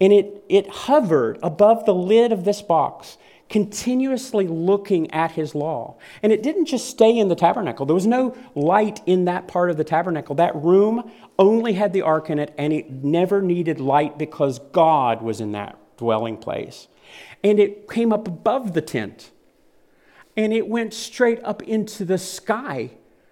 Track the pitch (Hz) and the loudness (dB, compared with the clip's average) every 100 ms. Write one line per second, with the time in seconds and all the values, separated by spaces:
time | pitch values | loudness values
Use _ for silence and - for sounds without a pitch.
0 | 190 202 196 - - 196 196 - - 285 | 4 4 2 -8 0 0 0 -10 0 2
1 | 226 156 113 104 175 156 208 226 226 185 | 4 2 0 -2 -6 4 4 4 2 0
2 | 180 220 240 220 180 208 - 160 135 - | 2 4 4 0 -2 -4 0 0 0 -4
3 | - - _ _ _ 214 208 - - 254 | -20 -20 _ _ _ -2 -2 -4 -4 -2
4 | 262 254 - 214 190 165 170 202 202 185 | -2 -4 -4 -2 -2 -2 0 0 0 -2
5 | 156 160 165 165 151 151 147 143 117 - | -2 -2 -2 -2 -6 -4 -6 -6 -8 -16
6 | - - 214 214 233 381 320 247 - - | -20 -2 0 2 0 -2 0 -2 -6 4
7 | 220 233 202 170 175 220 175 113 139 165 | 6 6 2 2 2 2 -4 -4 0 2
8 | 196 247 262 - - - 147 196 220 208 | 2 2 0 -4 -12 -4 2 2 0 -4
9 | - 185 175 180 180 180 180 160 - 160 | -2 0 0 -2 -4 -2 -2 -2 -2 -2
10 | 175 160 135 143 175 156 156 185 208 233 | -2 -4 -6 0 0 0 4 4 4 0
11 | 233 - - - 190 226 233 190 208 185 | -6 -18 -18 4 4 4 0 0 0 0
12 | - 156 156 151 147 - 147 156 - 131 | 0 0 0 -4 -4 -4 -2 -2 -4 -6
13 | 139 165 185 196 190 175 165 151 135 139 | -2 0 2 0 0 -2 -2 -2 0 2
14 | 151 147 156 - 143 123 - - 160 156 | 0 -4 -10 -2 -2 -2 -4 2 4 4
15 | 127 113 113 104 107 104 101 - _ _ | 2 -2 -4 -6 -6 -8 -10 -14 _ _
16 | 117 110 117 110 - - - - - _ | -2 0 -2 -8 -8 -8 -8 -16 -20 _
17 | - - - - 202 208 202 - - - | -20 -20 -20 -4 0 4 2 0 -8 -2
18 | 233 214 220 165 226 254 233 165 143 120 | 0 0 -4 -4 -2 -2 -2 -6 -4 -8
19 | 104 - - _ _ _ _ _ _ _ | -8 -12 -20 _ _ _ _ _ _ _
20 | _ _ _ - 220 220 208 233 220 - | _ _ _ -4 0 0 -2 -4 -4 -8
21 | - - 247 233 - 208 - 220 202 - | -14 0 0 2 -4 -10 -4 -4 -4 -8
22 | 175 185 185 - - 220 277 139 120 - | -4 -2 -4 -14 -6 -6 -4 -8 -10 -14
23 | _ _ _ | _ _ _